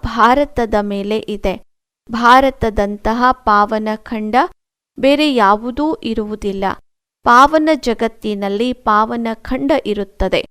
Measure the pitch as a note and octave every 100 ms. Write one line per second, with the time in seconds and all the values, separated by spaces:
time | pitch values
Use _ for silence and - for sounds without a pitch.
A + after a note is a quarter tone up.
0 | - A3+ A3+ C4 C#4+ - A#3 G#3+ G#3 G3+
1 | G3 G#3+ - G#3 G3 F#3 - _ _ _
2 | _ A3+ A#3+ B3+ C4+ C4 A3+ G#3+ G3+ G#3
3 | - A#3 B3 B3+ - G#3 G#3 A3 G#3+ G#3+
4 | - A3+ G#3+ A#3 F4 - _ _ _ -
5 | B3+ C#4+ D4+ B3+ G3 G#3 A#3 A#3+ D4+ D#4
6 | - A3+ G#3 G#3 G#3 G3 G3 - _ _
7 | _ _ - A#3+ C#4+ D#4 D#4 D#4 B3+ A3+
8 | A3+ A3+ G#3+ G3+ G3 G3+ B3 B3 - G#3
9 | A3 A#3+ A3+ A3 - C4 C#4 - - G3+
10 | G3 _ F#3+ F3+ -